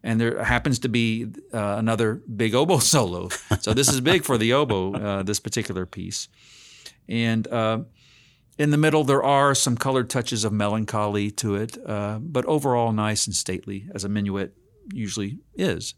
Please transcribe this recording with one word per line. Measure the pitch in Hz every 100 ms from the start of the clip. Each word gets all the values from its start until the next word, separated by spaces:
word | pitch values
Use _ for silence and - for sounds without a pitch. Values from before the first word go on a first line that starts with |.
| -
And | 113
there | 117 -
happens | 110 120 147 123
to | 123
be, | 117 117 110 113 - - 117
uh, | 101 104
another | 110 110 113 110 - 107
big | 113
oboe | 117 165 165
<laughs> | -
solo. | 151 104 90 90 - - 101
So | -
this | 113 135
is | 135
big | 127 185
for | - 123
the | 110
oboe, | 131 143 101 92
uh, | 98 104 98
this | 95 104
particular | - 120 107 92 90
piece. | - 90 - - _ - - - - - _ -
And, | 117 117 113 107
uh, | 120 110 113 127 _ _ _ _ _ _ -
in | 147
the | 147
middle, | 156 156
there | 139 139
are | 135 139 139
some | 135 - 120
colored | 139 131 120
touches | 131 117 113
of | 107
melancholy | 104 104 110 107 110 104 104 101 104
to | 110
it, | 101 113 - 269
uh, | 107 104 110
but | 151 135
overall | 127 156 143 123 117
nice | 107 107 107 -
and |
stately, | - - 92 - 98 101
as | 98
a | 98
minuet | 107 104 196 196 _ _ _ 311
usually | 196 107 110 101 143 _
is. | - 185 90 -